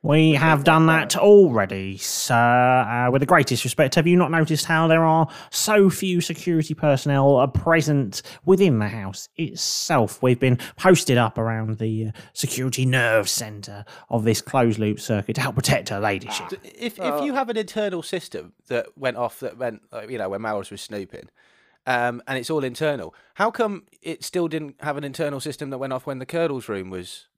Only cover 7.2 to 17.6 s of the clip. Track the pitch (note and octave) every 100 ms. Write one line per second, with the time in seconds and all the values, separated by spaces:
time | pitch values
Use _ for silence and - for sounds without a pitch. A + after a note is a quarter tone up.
7.2 | C#3 C3+ C3 - - E3 D3 D3 A#2 -
8.2 | - - - F#3+ F#3+ A#2 G#2 A2 F#2+ F#2
9.2 | - - E3 - - - - D#3 G#2 -
10.2 | B2+ A#2+ C3 B2+ - - F#3+ F3+ - B2
11.2 | A2+ - A2+ A2 A2 G#2+ A2 A2 A2 -
12.2 | - - C3+ - C3 B2 C3 B2+ A#2 A2
13.2 | G2 - A2 G#2 G2+ G2+ G#2 - - A#2+
14.2 | A2 G#2+ - C3+ A#2+ G#2+ G#2+ G#2+ - A2
15.2 | - A2+ C3 - - C3 - G2+ G#2 F#2+
16.2 | - - - - - - A#3 - E3+ D3
17.2 | C#3+ C4+ B3 A3